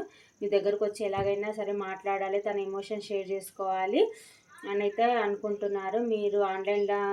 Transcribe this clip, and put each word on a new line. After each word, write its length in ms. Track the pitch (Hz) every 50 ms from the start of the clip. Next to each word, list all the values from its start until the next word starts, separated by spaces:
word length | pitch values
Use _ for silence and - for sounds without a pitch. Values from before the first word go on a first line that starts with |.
| - - - - - _ _ _ 208
మీ 60 | 202
దగ్గరకు 360 | 202 202 185 202 208 208 214
వచ్చి 220 | 208 208 - 220
ఎలాగైనా 460 | 202 196 196 196 196 202 202 208 214 214
సరే 200 | 214 208 208 202
మాట్లాడాలి, 680 | 202 196 190 190 190 - 196 196 196 196 190 196 202
తన 200 | 202 214 202 202
ఎమోషన్ 400 | 196 190 196 196 196 - 220 214
షేర్ 300 | 202 - 208 196 190 185
చేసుకోవాలి 720 | 196 196 185 - - - 196 190 190 190 190 190 214 311 440 453 - - - - - - _ _ - - - 202
అని 140 | 202 202 208
అయితే 200 | 202 208 - 233
అనుకుంటున్నారు. 960 | 240 247 233 208 202 202 202 - 208 208 202 208 202 202 196 190 190 196 226
మీరు 400 | 240 233 220 214 208 202 202 202
ఆన్‌లైన్లో 580 | 202 190 190 196 190 202 208 208 202 196 202 202 202 202